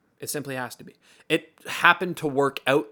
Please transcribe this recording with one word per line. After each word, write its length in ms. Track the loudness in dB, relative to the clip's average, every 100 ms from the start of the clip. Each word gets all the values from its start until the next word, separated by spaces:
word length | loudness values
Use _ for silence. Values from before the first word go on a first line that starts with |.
| _ _
It 100 | -10
simply 240 | -8 -8
has 200 | -8 -8 -12
to 80 |
be. 100 | -20 -20 _ _ -2
It 240 | -2 -2 _ -12
happened 500 | 2 4 4 0 -4
to 80 | -2
work 340 | 2 2 0 2
out 200 | 2 0